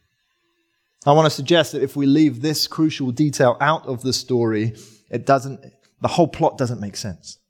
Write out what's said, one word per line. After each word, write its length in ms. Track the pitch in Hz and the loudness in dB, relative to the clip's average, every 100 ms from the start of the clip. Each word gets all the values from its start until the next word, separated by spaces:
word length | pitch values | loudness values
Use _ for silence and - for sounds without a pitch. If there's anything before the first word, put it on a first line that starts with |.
| _ _ _ _ _ _ _ _ _ _ 143 | _ _ _ _ _ _ _ _ _ _ 2
I 80 | |
want 120 | 151 156 | 4 4
to 100 | - | 0
suggest 360 | 131 170 147 | 0 2 2
that 100 | 143 | -2
if 140 | 135 143 | -4 0
we 100 | 139 | 2
leave 360 | 151 151 120 | 4 4 0
this 260 | 151 147 - | -4 -4 -4
crucial 440 | - 156 - 127 | -2 -2 -2 -4
detail 460 | 123 151 - 127 - | 0 0 2 2 2
out 260 | 143 160 - | 0 -2 -4
of 160 | 120 | -8
the 100 | 131 | -4
story, 640 | - - 123 113 107 117 - - _ - | -6 -2 0 0 0 -2 -6 -16 _ -10
it 160 | 120 120 | -6 2
doesn't, 400 | 135 135 131 - _ _ - | 0 0 -14 -20 _ _ -6
the 60 | - | -4
whole 200 | - 165 | 2 0
plot 320 | - 156 - | 2 -2 0
doesn't 200 | 120 113 | -4 -4
make 160 | 101 - | -10 -10
sense. 440 | 104 82 - - | -12 -12 -16 -20